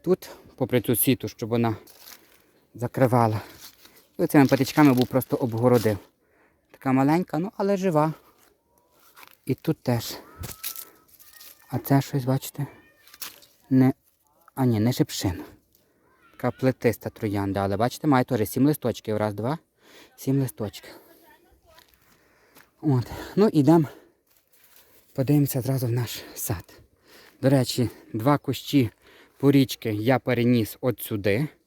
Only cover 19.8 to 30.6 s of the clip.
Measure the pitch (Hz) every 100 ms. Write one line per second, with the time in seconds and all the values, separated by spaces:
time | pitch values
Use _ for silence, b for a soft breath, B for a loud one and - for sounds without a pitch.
19.8 | b b b _ - 139 127 - 104 -
20.8 | - - _ _ _ _ _ _ 679 640
21.8 | _ _ b b b b b b b _
22.8 | 156 127 107 B B - 214 156 135 170
23.8 | 143 B B B _ _ _ _ _ b
24.8 | b b _ - 131 147 139 135 113 135
25.8 | 123 123 117 - - - - 85 - -
26.8 | _ _ b b b b 135 135 120 -
27.8 | 113 B B 110 120 147 - 123 - 143
28.8 | 113 b b b b _ 135 139 131 -
29.8 | 117 104 110 123 - 120 120 123